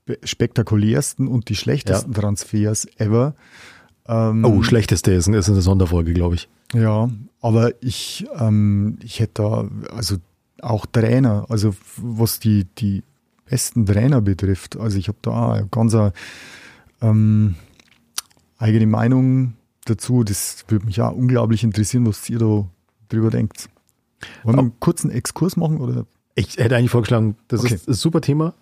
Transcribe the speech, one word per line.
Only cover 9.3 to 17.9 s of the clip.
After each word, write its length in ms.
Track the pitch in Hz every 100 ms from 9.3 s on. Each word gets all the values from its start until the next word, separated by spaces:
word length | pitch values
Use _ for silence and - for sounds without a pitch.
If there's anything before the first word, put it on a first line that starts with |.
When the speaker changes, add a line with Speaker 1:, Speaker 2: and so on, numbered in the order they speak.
| -
Speaker 1:
da, 240 | 104 110 196 104 -
also 220 | 110 113 95 - _ _ _
auch 240 | - 107 -
Trainer, 600 | 117 110 127 135 104 101
also 200 | 113 107
f-, 280 | 98 - -
was 420 | 120 110 113 -
die, 260 | 113 104 92 -
die 260 | 104 95 - _ _ _ -
besten 360 | 131 - 123 101
Trainer 340 | 101 127 135
betrifft, 560 | 101 92 98 95 - 90
also 200 | 110 98
ich 100 | 95
hab 140 | 104
da 100 | 113
auch 200 | 113 120
eine 140 | 110 104
ganz, 280 | 113 113 110 104 - - - - - - - _ _
ähm, 540 | 113 107 107 107 107 82 - _ _